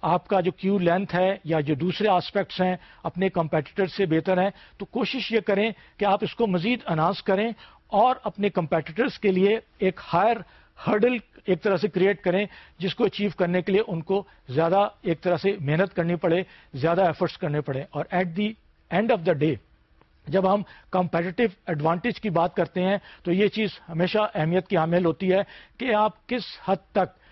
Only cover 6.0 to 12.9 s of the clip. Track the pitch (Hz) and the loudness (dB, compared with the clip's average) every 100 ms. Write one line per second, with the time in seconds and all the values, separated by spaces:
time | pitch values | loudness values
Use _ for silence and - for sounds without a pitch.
6 | 202 202 214 - 226 180 196 247 - 160 | 0 0 0 -2 0 0 0 -2 -2 0
7 | 165 196 - 190 233 220 - - - 202 | 0 0 0 0 0 -6 -16 -20 -2 4
8 | 247 254 214 - 202 185 160 165 160 160 | 4 2 -4 -2 -2 0 0 -2 -2 -2
9 | 170 - 208 185 202 220 - - 185 - | -4 0 0 4 4 2 -4 -4 -2 -2
10 | - 170 214 226 - - _ - - 208 | -2 2 2 0 -6 -20 _ -8 -2 2
11 | 240 247 - - - 175 208 180 190 175 | 2 0 -6 -8 -4 0 0 0 0 2
12 | 190 196 185 185 202 - - - 175 | 2 2 0 0 -2 -8 -20 -8 -6